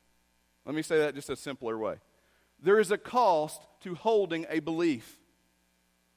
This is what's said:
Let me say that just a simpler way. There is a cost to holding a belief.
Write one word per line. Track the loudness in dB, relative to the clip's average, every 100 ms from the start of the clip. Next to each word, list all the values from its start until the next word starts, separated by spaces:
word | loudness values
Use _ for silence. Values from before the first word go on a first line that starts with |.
| _ _ _ _ _ _ -8
Let | -6
me |
say | 0 2
that | 2 -2
just | -8
a | -8
simpler | -8 -8 -6 -4
way. | -4 -6 _ _ _ _ _ _
There | 4 4
is | 4
a | 0
cost | -2 2 4 2 0 -8 -20 _
to | -12 -4
holding | 2 2 2 -4 -4
a | -4
belief. | -2 0 0 0 -6 -20 _ _ _ _ _ _ _ _ _